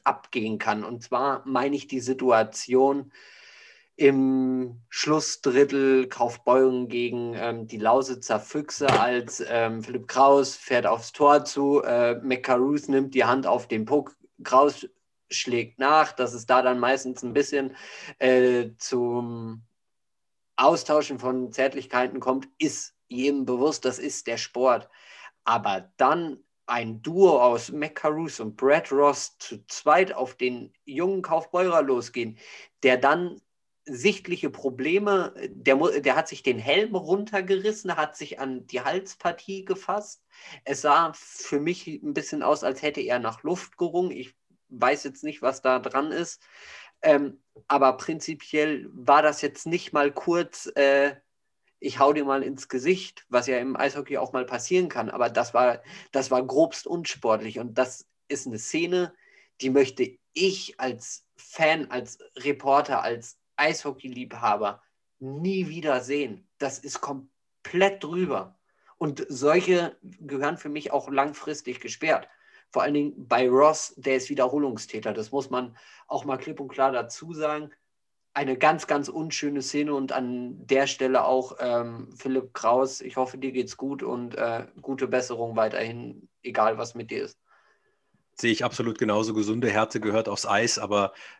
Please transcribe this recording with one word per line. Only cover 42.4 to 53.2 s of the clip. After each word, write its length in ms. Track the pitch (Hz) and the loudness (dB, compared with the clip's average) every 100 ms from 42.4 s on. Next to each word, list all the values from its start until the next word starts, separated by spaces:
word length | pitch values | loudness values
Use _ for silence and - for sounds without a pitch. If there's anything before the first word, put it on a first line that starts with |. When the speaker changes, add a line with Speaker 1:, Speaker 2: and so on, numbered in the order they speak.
Speaker 1:
aus, 200 | - 151 | 0 0
als 180 | 139 135 | -2 -4
hätte 200 | 151 143 | -4 -4
er 180 | 127 123 | -2 -2
nach 240 | 113 113 | -2 -6
Luft 340 | 151 180 - - | -6 -6 -6 -4
gerungen. 340 | 170 175 180 | -2 0 -2
Ich 240 | 143 123 _ _ _ _ | -4 -12 _ _ _ _
weiß 340 | 123 127 147 | 0 0 0
jetzt 220 | 139 - - | -4 -10 -10
nicht, 160 | - | -4
was 200 | 123 - | -4 0
da 180 | 131 127 | 0 0
dran 340 | - 135 151 | 0 -4 -2
ist. 280 | 156 165 - _ - - - - _ | -4 -6 -10 _ -20 -20 -20 -20 _
Ähm, 420 | 160 143 143 - _ - - | 4 4 2 -8 _ -20 -2
aber 300 | 143 139 - | 4 4 4
prinzipiell 920 | - 156 - 156 - 151 151 135 - | -4 -8 -8 -12 -4 0 0 -2 -8
war 280 | - 127 147 | -4 4 6
das 200 | 151 147 | 6 2
jetzt 260 | 143 - 165 | -4 -6 -4
nicht 240 | 175 - | -6 -2
mal 220 | 151 143 | 0 0
kurz, 540 | 143 - 170 160 - - 147 | 0 -2 0 -2 -8 -6 2
äh, 400 | 139 139 143 139 _ _ _ _ _ _ | 4 6 2 -2 _ _ _ _ _ _
„Ich 180 | 147 - | -8 2
hau 140 | 139 | 4
dir 100 | 151 | 4
mal 180 | 139 135 | 0 -2
ins 280 | 135 135 - | -2 -8 -8
Gesicht“, 560 | 127 147 185 - - | -4 0 0 -4 -18